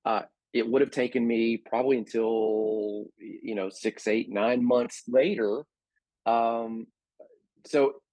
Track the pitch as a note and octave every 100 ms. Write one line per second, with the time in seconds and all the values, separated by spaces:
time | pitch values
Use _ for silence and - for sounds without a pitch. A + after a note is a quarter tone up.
0 | - G#2+ - _ _ A#2 A2+ C3 C#3 -
1 | B2 B2 A#2 A#2 A#2 A2+ - A#2 C3 B2+
2 | G#2 A2+ A2+ A2+ A2 G#2+ G#2+ G#2+ G#2 G#2
3 | - _ G#2 F#2 G2+ G#2+ F#2+ - A2+ -
4 | - G#2+ - G2+ A2 B2 B2 B2 A#2+ -
5 | - B2+ D#3+ F3 G#2+ A#2 D3+ _ _ _
6 | _ _ A2+ A#2 A2+ A#2 A2+ A2+ - _
7 | _ _ - _ _ _ - D3 C#3 -
8 | _